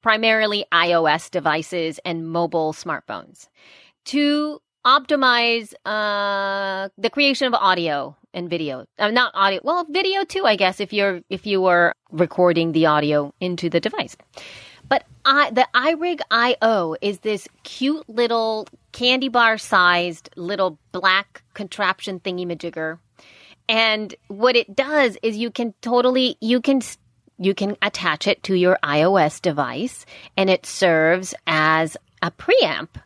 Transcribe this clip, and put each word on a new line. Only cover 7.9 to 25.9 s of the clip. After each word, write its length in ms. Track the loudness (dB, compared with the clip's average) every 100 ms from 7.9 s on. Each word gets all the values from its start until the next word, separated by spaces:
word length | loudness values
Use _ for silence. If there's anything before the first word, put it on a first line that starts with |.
| -4 -6 -14 _
and 160 | -12 -6
video. 360 | -6 -6 -8 -14 -4
Uh, 140 | 0
not 180 | 2 0
audio, 260 | 2 0 0
well, 240 | -2 -2 -2
video 360 | -2 0 -2
too, 200 | -4 0
I 120 | 0 2
guess, 240 | 0 0
if 120 | -4
you're, 280 | 0 0 -2 _
if 160 | -10 -2
you 140 | 0
were 320 | 4 4 4 0 _
recording 640 | -2 -2 4 4 4 2
the 140 | 2 4
audio 460 | 4 2 0 -2 -6
into 300 | -6 -4 -2
the 100 | -2
device. 360 | -2 -6 -8 -12 _ -20 -20 -20 -20 -20 -2
But 160 | -2 -2 -2 2
I, 240 | 2 2
the 180 | 2 2
iRig 460 | 2 0 0 -2 -4 -2
I 260 | 0 0 2
O 340 | 2 2 -2 -4
is 160 | -6 -4
this 280 | -6 -6 -8 _
cute 460 | -20 -4 -4 -4 -6
little 580 | -2 0 0 -2 -4 -10 _ _
candy 360 | -2 0 0 0
bar 300 | 2 2 2
sized 720 | 0 4 4 4 0 -6 -16
little 440 | -12 -8 -2 -2 -2 _
black 500 | -2 2 2 0 -18 _
contraption 680 | -14 -12 -4 -2 -2 -8 -8
thingy 260 | -8 -6 -6
majigger. 520 | -8 -8 -8 -8 -10 _ _ _ -20 -20 _ -2
And 460 | 0 2 0 -6 -12 _
what 280 | 0 2 2
it 180 | 0
does 440 | -4 0 2 2 0
is 140 | -6 -4
you 140 | -6
can 240 | -4 -6 -6
totally, 560 | -2